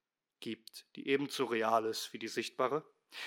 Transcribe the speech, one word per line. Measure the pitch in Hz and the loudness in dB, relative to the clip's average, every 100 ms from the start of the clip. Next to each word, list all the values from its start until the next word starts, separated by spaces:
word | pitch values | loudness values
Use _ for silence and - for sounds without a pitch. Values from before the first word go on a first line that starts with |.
| _ _ _ _ | _ _ _ _
gibt, | 120 110 - - - - | -10 -10 -12 -20 -16 -6
die | - | 2
ebenso | 139 143 - 120 | 2 2 0 0
real | 117 110 113 110 | 2 4 4 4
ist | 107 - | -2 -6
wie | 110 | -8
die | 110 | -6
sichtbare. | 120 113 - 127 147 - _ _ - | -4 -4 0 0 0 -4 _ _ -12